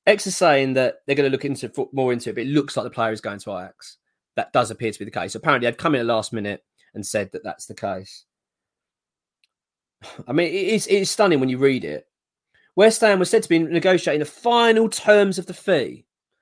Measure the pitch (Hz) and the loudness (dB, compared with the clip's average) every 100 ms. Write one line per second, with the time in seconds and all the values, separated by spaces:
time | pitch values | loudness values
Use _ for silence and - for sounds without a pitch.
0 | - 208 196 - 170 139 135 131 127 - | 0 2 0 0 2 4 2 0 0 -2
1 | - 139 139 131 143 135 117 - - 135 | -2 0 2 0 -4 -6 -8 -8 -6 -2
2 | 127 123 120 113 120 147 143 - 107 - | -2 -2 -4 -8 -2 -2 -2 -4 -6 -4
3 | 113 110 107 101 - 95 92 _ - - | -4 -4 -8 -12 -10 -12 -12 _ -20 -20
4 | _ _ _ - - 135 113 110 113 104 | _ _ _ -8 -2 0 0 -2 -6 -6
5 | 104 - 92 110 160 135 120 117 170 139 | -10 -8 -8 -6 0 0 0 -2 -2 0
6 | 117 113 107 113 104 101 _ _ _ 104 | 0 -2 -4 -6 -6 -8 _ _ _ -12
7 | 98 110 98 92 104 - - 104 101 95 | -6 -4 -6 -8 -12 -14 -14 -10 -8 -8
8 | 98 - _ _ _ _ _ _ _ _ | -12 -20 _ _ _ _ _ _ _ _
9 | _ _ _ _ _ _ _ _ _ _ | _ _ _ _ _ _ _ _ _ _
10 | - - - 139 170 180 190 220 - 196 | -20 -16 -4 -2 0 -2 0 0 2 0
11 | 190 - 208 147 131 127 139 127 82 73 | 0 2 4 4 2 2 2 2 -4 -10
12 | - _ _ _ _ _ _ - 220 220 | -12 _ _ _ _ _ _ 4 4 6
13 | 220 196 180 226 - 165 160 165 185 180 | 2 2 2 2 2 0 2 0 2 2
14 | - 151 147 - 240 240 233 220 220 - | 0 -2 -4 -6 0 4 4 4 2 0
15 | - 208 196 190 180 180 - 170 101 64 | 4 6 4 0 -8 -8 -2 0 0 -8
16 | _ _ _ _ | _ _ _ _